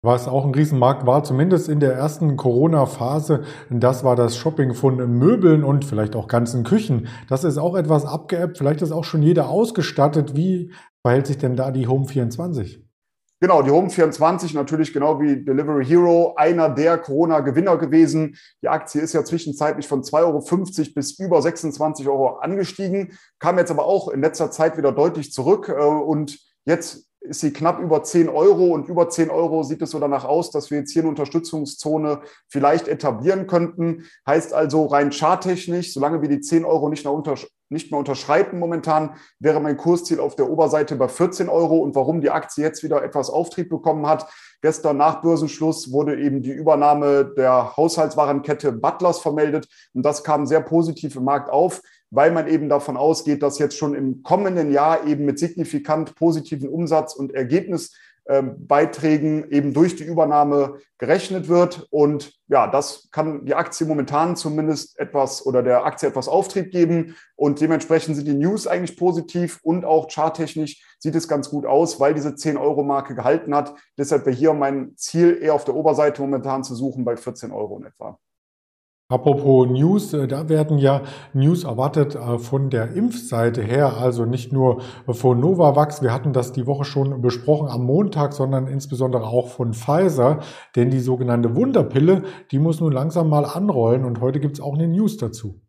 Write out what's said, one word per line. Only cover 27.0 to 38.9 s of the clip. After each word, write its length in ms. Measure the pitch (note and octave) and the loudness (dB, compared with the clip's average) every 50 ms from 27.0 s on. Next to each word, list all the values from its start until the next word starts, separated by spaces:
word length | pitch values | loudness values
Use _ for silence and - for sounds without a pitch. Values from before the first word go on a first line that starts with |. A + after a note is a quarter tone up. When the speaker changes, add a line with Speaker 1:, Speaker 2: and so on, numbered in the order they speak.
| _ _ _ _ - | _ _ _ _ -16
Speaker 2:
ist 140 | - D3 - | -14 -10 -4
sie 140 | - D3+ C#3+ | -4 -4 -4
knapp 260 | - D#3 E3 F3 - | 0 -2 -2 -2 -2
über 220 | F3+ E3+ D#3 D3+ D3+ | 0 0 0 0 0
zehn 260 | - - F3 E3 D#3+ | 0 2 2 2 4
Euro, 380 | C3 D3 E3 G3 G3+ E3+ F#3 | 2 4 6 6 6 6 4
und 200 | F3 E3+ D3+ C#3 | 2 2 0 -4
über 220 | - F3 F3 E3+ E3+ | -4 0 0 0 0
zehn 220 | - - E3 D#3 | 2 -2 -2 0
Euro 320 | D#3 D#3+ E3+ D#3+ D3+ D#3+ D3+ | 0 0 0 0 0 -2 -2
sieht 180 | C3 D3 - | -4 -6 -6
es 120 | E3 - - | -6 -6 -4
so 60 | D3+ | -4
danach 280 | C#3+ C#3+ C#3 C3+ - | -2 -2 -2 -2 0
aus, 240 | C3 C#3 D#3+ E3+ - | 0 0 0 0 -2
dass 200 | - D3+ C#3+ - | -6 -6 -6 -4
wir 60 | D3 | -6
jetzt 160 | D3 C#3+ - - | -6 -6 -2 -2
hier 80 | E3 | 0
eine 80 | D#3+ D#3+ | 0 0
Unterstützungszone 1120 | D3 D3 D3 C#3+ - E3+ E3 - - D#3 D3 C#3 - - - D3+ D3+ D#3 D3+ D3+ D3 C#3+ D3 - - _ _ _ | 0 -2 -6 -2 -2 -4 -4 -4 -8 -8 -8 -8 -10 -8 -6 -4 -2 -2 -2 -2 -4 -4 -8 -18 -20 _ _ _
vielleicht 380 | - C#3 C3+ C#3+ D#3 E3+ E3 | -4 2 2 4 2 2 0
etablieren 600 | - D#3+ C3 - C#3+ A#2 G#2+ B2 E3+ F#3+ F#3+ F#3 | -4 -6 -4 -2 -4 -4 0 0 0 0 0 -2
könnten. 580 | - F3+ E3+ E3+ E3+ - - E3 E3 D#3+ E3 - - _ _ _ - | -4 -4 -4 -4 -6 -4 -4 -4 -4 -4 -6 -10 -20 _ _ _ 0
Heißt 240 | C#3+ D#3+ D#3+ - - | 0 0 0 -2 -2
also 320 | D#3 D#3 D3 C3+ D#3+ D#3 | -2 0 2 2 0 0
rein 260 | C3+ D3 C#3+ D3 C#3+ | 2 2 2 2 0
charttechnisch, 840 | C#3+ - D#3+ D#3 F#3 F3+ - F#3 F3+ F3 - F3+ E3+ F3 E3+ - - | -2 0 0 0 0 0 0 -4 -4 -4 -4 -6 -6 -6 -6 -6 -6
solange 260 | C3+ C#3 D3 E3 D#3+ | -4 -2 -2 -2 -2
wir 80 | C#3+ D3+ | -2 -2
die 140 | C#3+ C#3 C#3+ | -2 -2 -2
zehn 240 | - E3+ E3 E3 | 0 0 0 2
Euro 240 | - D#3+ D#3 C#3 D3 | 2 0 0 0 -2
nicht 160 | D#3 D3 - | -4 -4 -4
mehr 80 | C#3+ C#3+ | -4 -4
untersch-, 340 | D#3 - D#3 C#3 A#2+ - - _ _ _ _ | -4 -4 -6 -6 -6 -8 -18 _ _ _ _
nicht 200 | C#3 D#3+ D#3+ - | -10 -10 -8 -4
mehr 80 | D#3 D3 | -4 -4
unterschreiten 600 | C#3 C#3 C#3 B2+ - - D3 E3+ F#3+ G3 - F3 | -2 -4 -6 -6 -2 0 2 2 2 0 -2 -6
momentan, 560 | E3+ E3+ E3+ E3 - E3 | -4 -4 -4 -4 -2 0